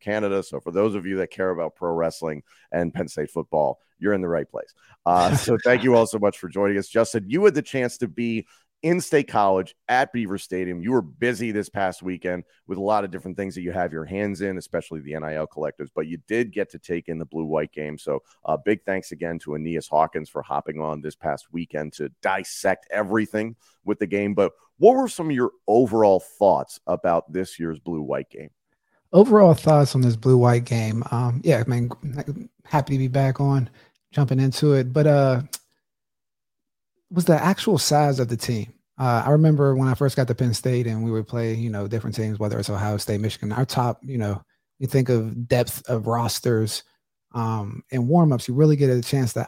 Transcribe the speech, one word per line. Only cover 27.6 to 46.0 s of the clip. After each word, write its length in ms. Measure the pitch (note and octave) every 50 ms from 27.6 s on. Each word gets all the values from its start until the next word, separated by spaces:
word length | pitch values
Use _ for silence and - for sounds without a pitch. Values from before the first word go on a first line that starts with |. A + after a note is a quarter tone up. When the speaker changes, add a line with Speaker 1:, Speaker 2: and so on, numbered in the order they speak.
| E2 E2 D#2 C#2+
Speaker 1:
Blue 220 | - F2 E2+ D#2
White 260 | D2 C2 C#2 C#2 C#2 _
game? 220 | - - D2+ D2 _ _ _ _ _ _ _ _ _ _ _ _
Speaker 2:
Overall 440 | - F3+ G#3+ C4 G#3+ G#3+ G3 E3+ D#3
thoughts 400 | - - D#3+ D#3 D3 C#3+ - -
on 80 | C3
this 140 | B2+ A#2+ A2+
Blue 200 | A2 A2 C3 B2+
White 300 | B2 A#2+ B2 A#2+ A#2+ A#2+
game. 360 | - A#2 A#2 A2+ A2 A2 A#2 A#2+ -
Um, 300 | A#2+ A#2 B2 B2 A#2+ C#3
yeah, 220 | - E3 C#3 A2+ A#2
I 20 | B2+
mean, 220 | A#2+ A#2+ A#2+ A#2+ - - - C#3+ B2+ C#3+ - D3 C#3+ - - - _ _ _
happy 260 | - - D3 - -
to 60 | C#3 C3
be 100 | C3 B2+
back 320 | B2+ C#3 C3+ C3 B2+ -
on, 300 | C#3+ C#3 C#3 C3+ B2 - - _ _ _ _ _ _ _
jumping 260 | - D3 C#3 A#2 C3 C3
into 360 | C3+ C3+ B2 - D3+ D3 C#3
it. 180 | C3+ B2+ B2+
But, 140 | B2+ D#3 D3
uh, 360 | D3+ C#3+ C#3+ C#3 C3+ B2+ B2 D3 - - - _ _ _ _ _ _ _ _ _ _ _ _ _ _ _ _ _ _ _ _ _ _ _ _ _ _ _ _ _ -
was 160 | F3+ F3+ E3+
the 160 | F#3 D#3+ D3+
actual 380 | C3+ F3+ G3 - - A3+ F#3+ -
size 400 | - - D3 D3 D3 C#3+ C3+ C3
of 80 | B2
the 100 | A2+ B2+
team. 360 | A2+ - - A#2+ G#2+ G2+ A2+ - _ _ _ _ -
Uh, 240 | C3 B2 A#2+ A2+ -
I 60 | C3+
remember 460 | D3 D#3 D#3 D#3 D3+ C#3+ C#3+ C#3 C3+
when 100 | C3 C3+
I 80 | C3 B2
first 220 | - C#3+ C3 -
got 100 | C#3+ B2+
to 80 | B2 A#2
Penn 180 | - C3 A#2+
State 360 | G#2+ - - B2+ B2 B2 A#2+ A#2
and 160 | A2 A2 A2+
we 80 | A#2
would 160 | A2 A2 G#2+ -
play, 260 | A#2+ A#2 A#2 A2+ A2
you 160 | A2+ A#2 A#2
know, 160 | G#2+ G2+ G2+
different 300 | G#2 A2+ G#2+ - G#2+ G#2
teams, 240 | A2 A2 G#2+ G#2+ G2+
whether 180 | G#2+ G#2 - -
it's 100 | G2+ -
Ohio 280 | G2+ F2+ G2+ G#2 G#2+
State, 240 | G#2 - - G#2 G2+
Michigan, 320 | A2 G#2+ - - - G#2
our 120 | G#2 A#2+ C3
top, 360 | - - C3 A#2+ A#2+ G#2+ -
you 160 | - C3+ C3+ A#2+
know, 240 | G#2+ G#2 G2 - - _ _ _ _ _ _ -
you 80 | C3+ A#2+
think 200 | - C3+ B2+ B2+
of 380 | B2 A2+ A2 A2+ G#2+ A#2+ A#2+
depth 420 | - B2+ B2 A#2+ - - - - -
of 200 | A#2+ A2+